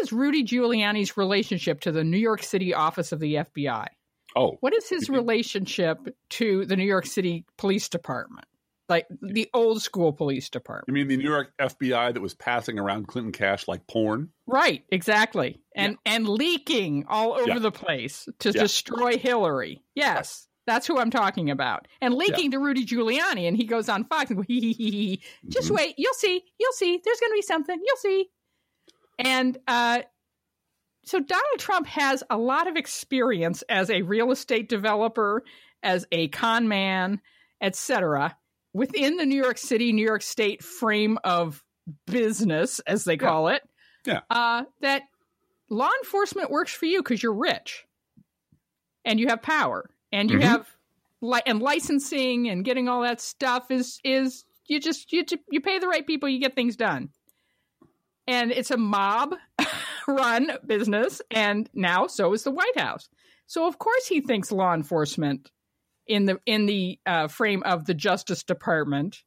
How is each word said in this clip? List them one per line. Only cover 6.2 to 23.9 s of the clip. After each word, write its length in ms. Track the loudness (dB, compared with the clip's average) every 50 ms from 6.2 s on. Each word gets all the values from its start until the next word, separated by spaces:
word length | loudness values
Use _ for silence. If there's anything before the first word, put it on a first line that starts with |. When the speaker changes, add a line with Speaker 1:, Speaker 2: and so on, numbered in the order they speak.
| _ -10
Speaker 1:
to 360 | -4 -2 0 2 2 2 0
the 100 | 0 0
New 80 | 0 2
York 220 | 2 2 0 0
City 400 | -2 -2 -2 -2 0 -2 -4 -6 _ _
Police 320 | -4 0 0 0 0 -2 -4
Department? 560 | -6 -6 -6 -6 -8 -8 -8 -10 -14 -20 -20 -20 _ _ _ _ _ _ _ 2
Like, 200 | 2 2 2 0 -8 -12
the 300 | -8 -4 -2 -2 0 0 2
old 300 | 4 4 4 4 2 -2
school 300 | -4 -2 2 2 2 2
police 360 | 0 -2 -2 -2 -4 -6 -8
department. 380 | -10 -12 -10 -12 -12 -10 -6 -2
Speaker 2:
You 60 | 0
mean 140 | 0 2 2
the 80 | 0
New 120 | 0 2 2
York 240 | 0 0 -2 -4 _ -2
F 180 | -2 -2 -2 -2
B 140 | -2 0 2
I 200 | 2 2 0 0
that 80 | -2
was 140 | -4 -6 -8
passing 440 | -6 -2 -2 0 0 -2 -2 -4 -2
around 300 | -2 -2 -2 -2 -4 -6
Clinton 240 | -6 -6 -6 -6 -4
cash 340 | 0 0 0 0 0 -2
like 200 | -6 -8 -8 -8 -4
porn? 420 | -2 0 2 2 0 -2 -4 -6 -10 _ _
Speaker 1:
Right, 380 | -2 2 2 4 2 2 -2 -4 _
exactly. 680 | -4 -2 0 2 4 4 2 2 2 0 -2 -2 -4 -8 _ _ -4
And, 220 | -2 -2 -2 -2 -4 -2
Speaker 2:
Yeah. 60 | -2 0
Speaker 1:
and 140 | 0 2 0
leaking 760 | 0 0 0 0 0 -2 0 0 0 0 0 0 0 -2 -2 0
all 240 | 0 0 2 2 2
over 140 | 2 2 2
Speaker 2:
Yeah. 100 | 2 2
Speaker 1:
the 140 | 0 -2 -2
place 560 | -4 -4 -4 -4 -4 -4 -8 -10 -12 -16 -16 -10 -4
to 100 | -2 0 2
Speaker 2:
Yeah. 100 | 4 4
Speaker 1:
destroy 560 | 2 2 0 -4 -4 -4 -2 0 0 0 0
Hillary. 640 | 0 0 0 2 2 0 0 -2 -4 -6 -10 -14 _ _ -4
Yes, 500 | -2 0 0 0 -2 -4 -6 -10 -18 -20
Speaker 2:
Right. 260 | _ _ _ _ -2 0
Speaker 1:
that's 120 | 0 0
who 120 | 0 2 2
I'm 120 | 2 2
talking 400 | 2 2 2 2 0 0 -2 -2
about. 380 | 0 0 -2 -2 -2 -4 -6 -12 _ -4
And 140 | -2 0 0
Speaker 2:
Yeah. 40 | 2
Speaker 1:
leaking 340 | 2 0 2 0 0 0 0
to 60 | 0
Rudy 260 | 0 0 0 0 -2
Giuliani, 600 | -2 0 0 0 0 0 0 0 0 0 0 0 0
and 80 | 0
he 80 | 0 0
goes 240 | 0 -2 -2 0
on 160 | 0